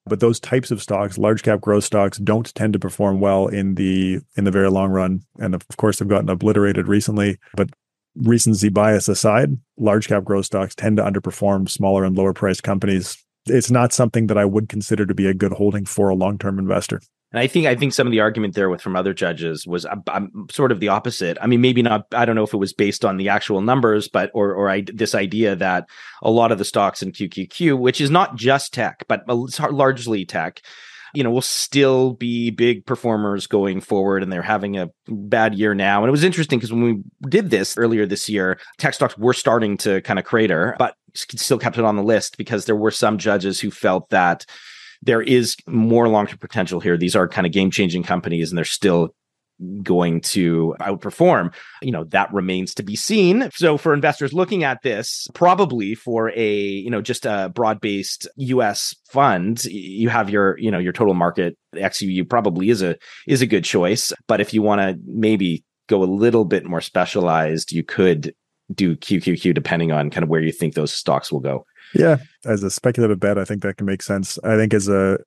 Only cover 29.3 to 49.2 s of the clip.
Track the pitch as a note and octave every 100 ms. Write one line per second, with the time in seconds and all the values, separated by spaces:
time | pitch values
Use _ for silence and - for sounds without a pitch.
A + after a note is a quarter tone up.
29.3 | A#2+ C3 - D3+ C#3+ C3+ B2+ A#2 G#2+ F2
30.3 | F#2+ E2 - - - - - - C#3+ B2
31.3 | B2 - - - C#3+ C3+ C3 C3 A#2 B2
32.3 | A#2+ A#2 A2 A#2+ B2 - B2 A#2+ G#2+ G#2
33.3 | G2+ - G#2 G2 F#2 - G2+ G2 G2 F#2+
34.3 | F2+ F2+ G#2+ G2+ G2 E2+ - - A2 G2+
35.3 | A2+ A2+ G2+ G#2+ G2+ G2 G2+ A#2 D3 F3+
36.3 | F3+ D#3 B2 A2+ A#2 A#2+ G#2+ - - C3+
37.3 | F#3 G3 G#2 F#2+ - A#2 A2+ G2+ G2 -
38.3 | G#2 F#2 F#2 - - D#3 - B2+ - A2+
39.3 | B2 C3+ A#2 A2 G2 G#2+ G2 - G2+ -
40.3 | A#2 A2 D#2+ G#2 - B2 - _ - -
41.3 | A#2 - A#2+ A#2+ F#2+ A2 G#2 G2+ G#2+ -
42.3 | - A2+ A2 F#2 G#2+ G#2+ - A2 G#2+ G2+
43.3 | G2+ F#2+ F#2 G#2 - G#2+ F#2 - G2 F2
44.3 | E2+ - - - - - - B2+ A2+ A2
45.3 | B2+ A2+ - - B2+ A2+ A#2 A#2 G#2+ G#2
46.3 | - - A2+ F2 F2+ F2 E2+ F2 G#2 F2
47.3 | - F2+ F#2+ F#2+ - F#2+ F2+ E2+ F2+ E2+
48.3 | E2+ E2 F2 D#2 - G2+ E2+ E2 -